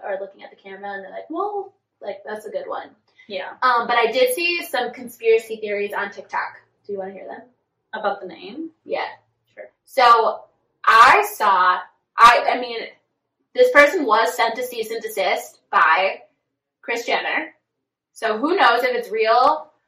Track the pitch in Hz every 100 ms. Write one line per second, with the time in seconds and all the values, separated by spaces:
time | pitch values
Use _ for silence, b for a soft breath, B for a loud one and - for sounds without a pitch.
0 | - - 294 - - - 196 196 202 202
1 | 180 170 - 330 415 403 381 _ _ _
2 | - - - 214 214 185 180 - - _
3 | _ b b 185 - - 226 220 - 240
4 | 262 254 254 349 339 - - 240 226 -
5 | - - 226 226 - 214 208 202 202 214
6 | 202 - - - - - _ _ - 196
7 | 190 196 - - - _ _ _ _ 208
8 | 208 - 185 - 185 277 330 _ - -
9 | - - _ _ _ - - _ _ 262
10 | 247 226 - - - _ _ _ - 226
11 | 247 403 415 - 208 185 180 185 - _
12 | _ - 247 233 - 247 247 226 - -
13 | _ _ _ _ _ 254 247 294 285 381
14 | 247 214 208 - 226 - - 240 214 226
15 | 220 202 185 - - _ - 202 165 -
16 | 294 - - _ _ _ _ _ - 466
17 | - - - - 320 _ _ _ _ _
18 | _ - 226 220 294 381 269 233 254 240
19 | 185 220 220 240 277 311 - _